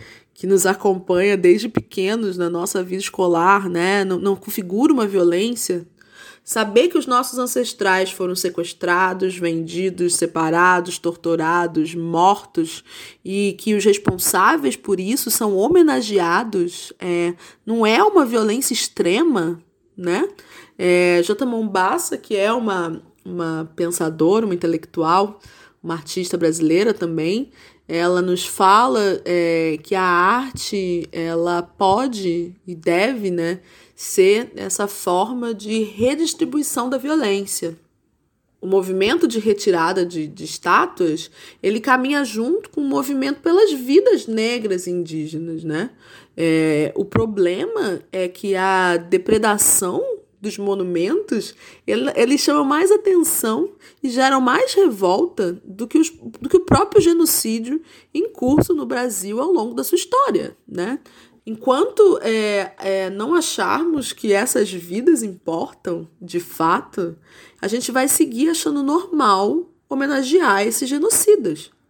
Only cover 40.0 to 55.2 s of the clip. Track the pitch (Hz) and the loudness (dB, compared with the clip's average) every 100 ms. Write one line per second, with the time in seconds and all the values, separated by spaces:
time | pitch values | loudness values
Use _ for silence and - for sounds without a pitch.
40 | 175 170 151 - 156 - 175 208 - - | -2 -4 -10 -12 -14 -6 2 2 2 -2
41 | 170 160 - - - - 190 220 247 254 | -2 -2 -8 -20 -20 -6 -2 -2 0 0
42 | 262 285 247 214 240 403 - 302 277 277 | 2 -2 -2 -4 -2 -2 -4 -6 -2 -2
43 | 269 269 277 - 339 359 415 277 254 320 | -2 -2 -2 -2 2 4 4 2 4 4
44 | 508 339 - 220 226 240 214 180 180 175 | 6 2 0 -2 0 0 -2 -4 -4 -6
45 | 160 156 151 160 165 165 160 156 247 _ | -4 -6 -8 -8 -8 -8 -6 -4 -6 _
46 | - - _ - 165 160 160 151 151 - | -20 -20 _ -4 0 2 2 0 -2 -4
47 | 196 - 226 202 175 185 427 440 233 170 | -2 -2 -2 0 0 0 -4 -4 -4 -4
48 | - 185 180 180 202 190 190 190 180 170 | -8 -6 -6 -6 -4 0 2 2 2 0
49 | 170 185 180 220 220 208 - - 185 269 | 2 0 4 2 4 2 2 2 0 -2
50 | 523 427 _ _ 208 196 202 196 180 170 | -4 -6 _ _ -10 -6 -4 -2 -2 -2
51 | 185 370 415 220 - - - - - 214 | 0 -2 -2 -4 -4 -14 -20 -14 -4 -2
52 | 269 - 240 285 - 294 269 302 381 415 | 0 2 2 2 2 2 2 2 4 4
53 | 403 359 320 - 226 233 403 - - - | 4 2 2 0 -2 -2 -4 -8 -20 -8
54 | 269 240 262 269 247 311 523 392 359 202 | -4 2 2 4 2 2 2 4 2 4
55 | 180 202 | 2 2